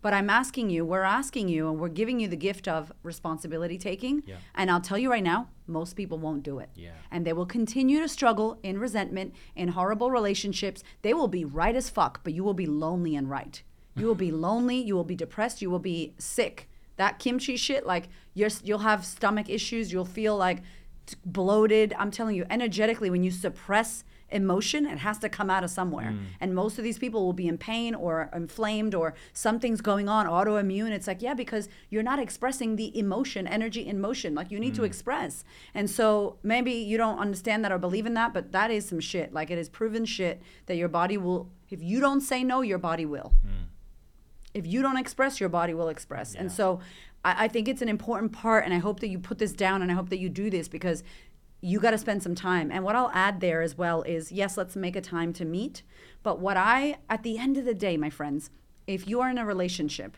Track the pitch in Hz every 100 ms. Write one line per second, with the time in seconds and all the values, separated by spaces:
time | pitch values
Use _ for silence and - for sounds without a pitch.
0 | 208 202 202 220 254 - 220 170 165 185
1 | 190 226 277 262 190 160 156 156 170 160
2 | 226 247 208 170 185 196 - 160 151 -
3 | 170 165 165 160 165 160 170 180 196 190
4 | 254 294 170 92 - - 185 175 180 196
5 | 254 240 185 185 247 - - 165 170 -
6 | 185 160 156 147 139 139 - - 85 82
7 | - 175 165 165 180 240 226 247 262 294
8 | 320 - 247 208 220 220 196 196 240 214
9 | 196 190 190 - - - 175 175 185 214
10 | 240 254 208 196 202 185 196 - - -
11 | 208 311 254 180 156 143 185 240 254 -
12 | 151 - - 160 196 190 170 147 156 175
13 | 170 147 135 139 - - - - - -
14 | 214 202 185 156 170 226 247 247 233 185
15 | 170 180 165 - 226 220 190 175 180 170
16 | 160 - - - 208 - - - - -
17 | 196 202 254 247 262 247 - 277 - 175
18 | 175 - - 185 214 214 - 208 214 214
19 | 180 - 208 214 214 226 - 233 202 180
20 | 160 - 214 208 185 180 - - - -
21 | - - 185 185 185 214 214 214 214 -
22 | 208 196 226 196 175 226 240 175 214 226
23 | 202 180 185 180 185 - - 202 226 -
24 | - - - 208 190 277 302 302 294 143
25 | 175 208 214 208 202 190 175 180 185 156
26 | 110 107 95 92 185 185 214 214 226 226
27 | 247 220 185 180 170 170 - 226 233 226
28 | 170 160 156 170 170 - 214 214 214 185
29 | 160 151 - - 220 220 247 220 214 202
30 | 202 214 190 170 208 208 196 190 220 208
31 | 190 185 240 269 247 220 196 - - 214
32 | 226 277 240 - 247 269 226 214 220 220
33 | 202 196 262 208 185 214 226 233 - 196
34 | 196 262 180 147 180 202 240 214 214 180
35 | - 302 156 - - - - 214 202 208
36 | 220 214 202 - 208 233 233 233 208 220
37 | 226 214 202 190 226 214 208 185 180 190
38 | 226 226 233 190 170 190 220 214 202 170
39 | 151 180 156 156 160 170 160 - 220 220
40 | 220 - 180 - - - - 175 170 170
41 | 180 208 180 180 180 - _ 180 165 226
42 | 277 277 277 254 254 254 247 185 180 165
43 | 156 139 - - - - 90 - - -
44 | - - - - - 214 165 226 269 262
45 | 254 - 269 269 190 175 170 165 165 156
46 | - 135 - - 185 180 190 180 - -
47 | - - 185 - 226 226 220 269 233 208
48 | 214 220 220 - 226 220 - 175 196 190
49 | 220 185 - 190 214 - 190 190 180 180
50 | 180 185 185 143 208 185 160 160 180 170
51 | - - - - - - 180 196 220 214
52 | 214 202 185 175 185 180 151 190 190 226
53 | 254 185 196 196 180 165 165 - 175 165
54 | - 165 160 175 196 190 185 196 185 185
55 | 180 170 170 170 165 175 262 - - -
56 | - - 220 160 190 185 196 254 285 285
57 | - 220 233 220 262 277 247 208 202 165
58 | 151 147 147 143 - - - - - 190
59 | 185 240 254 247 220 190 180 180 147 -
60 | 95